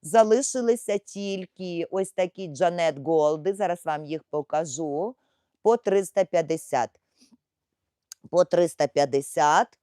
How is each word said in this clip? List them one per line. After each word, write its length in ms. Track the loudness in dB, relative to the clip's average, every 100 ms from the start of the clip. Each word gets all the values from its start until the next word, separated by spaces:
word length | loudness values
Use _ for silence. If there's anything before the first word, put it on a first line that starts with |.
Залишилися 960 | 2 4 6 4 2 -2 0 0 0 -4
тільки 880 | -4 -10 -6 -8 -10 _ -10 -8 -6
ось 220 | -4 -4
такі 360 | -2 -4 -4 -12
Джанет 500 | 0 0 2 -2 -2
Голди, 560 | 0 2 2 0 -4
зараз 320 | -2 -2 -4 -4
вам 180 | -6
їх 180 | -6 -10
покажу, 920 | _ -8 -4 -4 -4 -6 -6 -4 -6 -8 _ _ _ _
по 140 | 0 2
триста 480 | 2 0 0 -2
п'ятдесят. 680 | 0 0 0 -4 -2 -2 -2 _ _ _ _ _ _ _ _ _ _ _ _ -20 -4
По 140 | 0
триста 420 | 2 4 2 2 -2
п'ятдесят. 920 | 2 2 0 -2 2 4 4 2 _